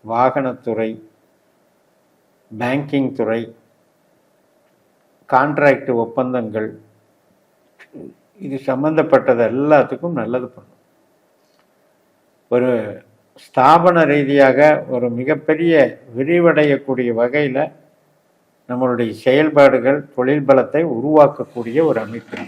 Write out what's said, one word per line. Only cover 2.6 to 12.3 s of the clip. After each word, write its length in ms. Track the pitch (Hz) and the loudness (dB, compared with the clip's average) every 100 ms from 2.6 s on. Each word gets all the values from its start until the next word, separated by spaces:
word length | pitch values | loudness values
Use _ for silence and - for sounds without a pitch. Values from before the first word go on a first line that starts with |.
| 120 135 143 143 131 - | -4 -4 -4 -2 -4 -4
துறை, 220 | 110 113 113 - _ _ _ _ _ _ _ _ _ _ _ _ _ _ _ _ _ | -4 -4 -6 -16 _ _ _ _ _ _ _ _ _ _ _ _ _ _ _ _ _
கான்ட்ராக்ட் 640 | 131 143 147 143 131 - 120 | 0 0 2 2 2 -2 -4
ஒப்பந்தங்கள், 640 | 113 - 127 127 110 107 107 - _ _ _ _ _ _ _ _ _ _ - - - _ _ _ | -2 -4 -4 -4 -6 -8 -8 -12 _ _ _ _ _ _ _ _ _ _ -20 -20 -20 _ _ _
இது 180 | 143 135 135 | -10 -8 -6
சம்பந்தப்பட்டது 760 | 131 147 156 147 131 123 120 113 | -2 0 0 2 2 2 0 0
எல்லாத்துக்கும் 680 | 123 147 151 123 131 175 156 | 0 2 2 2 -4 -6 -6
நல்லது 280 | 110 123 123 - | -6 -6 -8 -16
பண்ணும். 260 | 107 _ _ _ _ _ _ _ _ _ _ _ _ _ _ _ _ | _ _ _ _ _ _ _ _ _ _ _ _ _ _ _ _ _